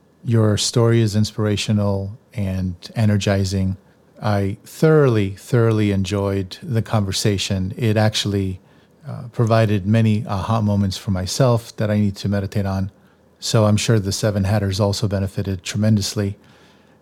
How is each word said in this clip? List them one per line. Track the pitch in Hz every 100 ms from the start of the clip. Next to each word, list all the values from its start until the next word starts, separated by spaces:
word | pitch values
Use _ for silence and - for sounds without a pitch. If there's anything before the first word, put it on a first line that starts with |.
| _ _
your | - 113 107 104
story | - 123 117 117
is | 110 104
inspirational | 104 - 107 104 - 104 101 98 98 113 _
and | - 95 92 92 87 - -
energizing. | 110 104 104 98 98 95 95 98 _ _ _ -
I | 107 101 98 101 -
thoroughly, | - 160 156 139 110 98
thoroughly | 95 - 120 113 107 104
enjoyed | 98 95 101 98 98 95 -
the | 175 113
conversation. | 98 110 98 - 113 98 - 95 92 -
It | 117 107
actually, | 107 - 104 98 95 92 _ _ _ _ 139
uh, | 113 120
provided | - 113 113 110 104 92
many | 113 110 107 113
aha | 98 92 113
moments | 104 101 101 -
for | -
myself | 92 90 - 131 117 - -
that | 110
I | 107
need | 104 95
to | 98
meditate | 101 98 104 98
on. | 95 95 - _ _ _ _
So | - 117 104
I'm | 104
sure | - 110
the | 95
Seven | - 110 101 95
Hatters | 107 98 95
also | 101 98 101
benefited | 98 95 - 98 95
tremendously. | - 104 107 107 98 104 101 101 - - _ _ _ _